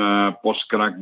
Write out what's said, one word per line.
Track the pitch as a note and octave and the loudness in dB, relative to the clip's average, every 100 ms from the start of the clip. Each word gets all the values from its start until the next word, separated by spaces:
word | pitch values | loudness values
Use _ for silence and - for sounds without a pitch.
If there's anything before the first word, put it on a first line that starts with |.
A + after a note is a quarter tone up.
eh, | G#2 G2+ G2+ F#2 | 2 2 0 0
post-crac | A2 G#2+ - A2 G#2 F#2 | -2 -2 -2 0 0 0